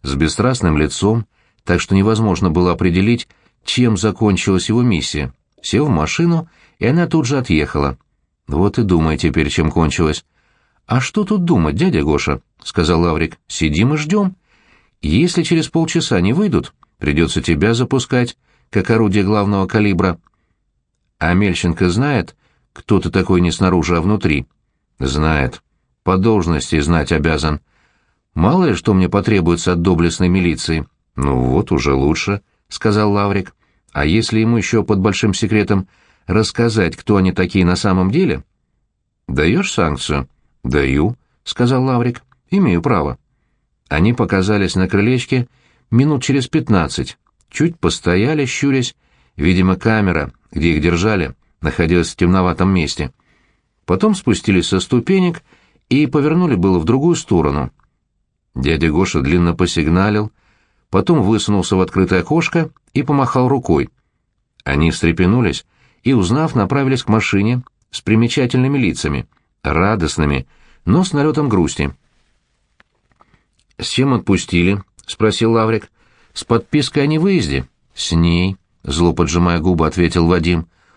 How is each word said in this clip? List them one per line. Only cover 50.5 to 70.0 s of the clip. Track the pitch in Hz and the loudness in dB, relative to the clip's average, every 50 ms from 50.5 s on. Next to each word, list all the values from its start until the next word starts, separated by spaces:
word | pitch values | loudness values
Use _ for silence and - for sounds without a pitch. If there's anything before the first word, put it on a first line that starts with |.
где | - 73 78 85 78 | -4 -2 0 0 2
их | 76 | 2
держали, | 76 85 85 85 95 110 107 92 78 65 62 - _ _ _ _ | 2 0 0 0 0 0 0 -2 -2 -4 -8 -14 _ _ _ _
находилась | - 76 - - 85 80 90 87 80 - | -6 -4 -2 -2 0 2 2 0 0 -2
в | - | -2
темноватом | - 90 87 92 95 92 90 76 - 90 98 | 0 0 2 2 2 0 0 0 0 0 0
месте. | 95 90 78 71 - - 76 64 - _ _ _ _ _ _ _ _ _ _ _ _ _ _ | 0 0 -2 -4 -6 -6 -8 -8 -10 _ _ _ _ _ _ _ _ _ _ _ _ _ _
Потом | - - - 214 220 202 | -4 -2 0 0 0 0
спустились | - - - 101 - - 110 98 90 82 - | 0 -2 -2 -2 0 0 0 0 0 0 0
со | 98 92 | -2 -2
ступенек | - - 127 120 117 - 190 190 180 175 170 - - _ _ _ _ _ _ _ _ - | -2 0 -2 -2 0 0 0 0 0 0 -2 -6 -12 _ _ _ _ _ _ _ _ -2
и | 127 143 151 | 0 0 0
повернули | 127 - 151 139 156 160 180 180 165 120 | 0 0 0 0 2 2 2 2 2 2
было | 90 90 95 92 85 | 2 2 2 2 2
в | 80 | 2
другую | 95 117 135 147 175 165 | 2 0 2 2 0 0
сторону. | - - - 101 85 73 71 69 73 65 62 - _ _ _ _ _ _ _ _ _ _ _ _ _ _ _ - 64 | 0 -2 0 0 2 2 2 0 -2 -4 -6 -10 _ _ _ _ _ _ _ _ _ _ _ _ _ _ _ -8 -4
Дядя | 65 73 82 71 82 82 | -2 0 0 2 0 0
Гоша | 73 87 95 - - 78 | 2 0 0 0 -2 -2
длинно | 65 69 87 87 85 85 85 | 0 0 2 2 2 0 0
посигналил, | 85 90 85 - 87 78 78 85 92 95 107 104 104 107 110 - _ _ _ _ _ _ _ _ _ _ _ | 0 -2 -2 -2 -2 0 0 2 2 2 0 0 -2 -4 -6 -10 _ _ _ _ _ _ _ _ _ _ _
потом | - 95 - - 170 147 | -2 0 2 2 2 2
высунулся | 95 98 113 104 - - 104 98 87 - 104 | 2 2 0 0 0 0 0 -2 0 0 0
в | 92 | 0
открытое | 92 87 - 95 92 85 95 90 | 0 0 0 0 0 2 0 0
окошко | 85 - 147 170 165 - - 170 160 - - _ _ _ | 0 0 0 -2 0 0 -2 -2 -2 -4 -6 _ _ _
и | - 165 139 | -4 -4 -2
помахал | 147 143 139 131 127 - 131 127 127 | 0 0 0 0 0 0 0 0 0
рукой. | 139 127 - - 82 71 64 - - _ _ _ _ _ _ _ _ _ _ _ _ _ _ | 0 0 0 0 0 0 0 -4 -10 _ _ _ _ _ _ _ _ _ _ _ _ _ _
Они | 69 69 73 80 82 | -2 0 2 2 2
встрепенулись | 80 - - 85 85 90 90 90 110 127 117 85 65 - - _ _ _ _ _ _ _ | 0 0 0 0 2 2 2 2 2 2 0 0 -2 -4 -10 _ _ _ _ _ _ _
и, | - 127 | -2 0
узнав, | 139 113 90 85 117 151 160 151 117 | 0 2 2 2 0 0 0 0 0
направились | 117 98 92 135 139 135 131 135 127 - | -2 0 0 0 -2 0 0 -2 -2 0
к | - | 0
машине | 107 110 - - - 98 101 113 127 123 - - _ _ _ _ | 0 0 0 0 0 0 0 0 -2 -2 -6 -10 _ _ _ _
с | - - | -16 -8
примечательными | - - 110 110 117 117 - 147 127 123 - 127 127 135 143 | -2 0 2 2 2 2 0 0 -2 0 0 0 0 0 0
лицами, | 139 117 87 64 - - 76 71 64 58 - _ _ _ _ _ _ | 0 0 -2 -2 -2 -4 -4 -4 -6 -8 -10 _ _ _ _ _ _
радостными, | - 71 73 80 92 101 113 98 | -6 -2 0 2 2 0 0 0